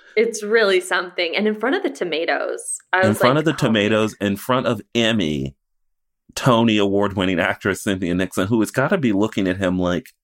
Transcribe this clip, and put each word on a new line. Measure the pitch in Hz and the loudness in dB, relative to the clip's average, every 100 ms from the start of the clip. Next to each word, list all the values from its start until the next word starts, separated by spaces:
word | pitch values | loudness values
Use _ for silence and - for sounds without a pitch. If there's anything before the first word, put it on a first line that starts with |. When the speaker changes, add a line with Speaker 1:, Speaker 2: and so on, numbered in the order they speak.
| - - | -6 -2
Speaker 1:
It's | 233 220 | 0 -2
really | 208 233 202 185 | -2 2 4 2
something. | 180 180 180 180 170 | 0 -4 -4 -4 -2
And | 165 208 | 0 0
in | 214 | 0
front | 233 | -2
of | 370 | -2
the | 349 | -2
tomatoes, | - 180 151 165 139 - - - - - | -4 -4 -2 -2 -2 -4 -6 -10 -12 -2
I | 185 | 2
Speaker 2:
In | 185 | 2
Speaker 1:
was | - | 4
Speaker 2:
front | 123 | 4
Speaker 1:
like, | 143 | 4
Speaker 2:
of | 160 | 2
the | |
Speaker 1:
"Oh." | 143 127 | 0 2
Speaker 2:
tomatoes, | 110 104 107 107 - | 2 4 2 0 -2
in | 101 101 | -2 -2
front | - 127 123 | -2 -2 0
of | 113 - | -4 -4
Emmy, | 120 113 113 78 73 67 - _ _ _ _ _ _ _ - | 0 2 2 0 -2 -4 -10 _ _ _ _ _ _ _ -4
Tony | 135 117 117 107 | 0 2 4 2
Award-winning | 101 98 101 98 92 87 | 2 2 0 0 -2 0
actress | 95 101 104 92 | -2 -2 -2 -2
Cynthia | 110 95 90 | -2 -2 -2
Nixon, | 90 90 - 95 | -2 -2 -2 0
who | 117 | 0
has | 104 | 0
gotta | - 143 190 | -2 0 0
be | 127 | 0
looking | 98 107 - 95 | 0 0 0 -2
at | 95 | 0
him | 95 90 | -2 0
like | 90 87 - _ | 0 -2 -6 _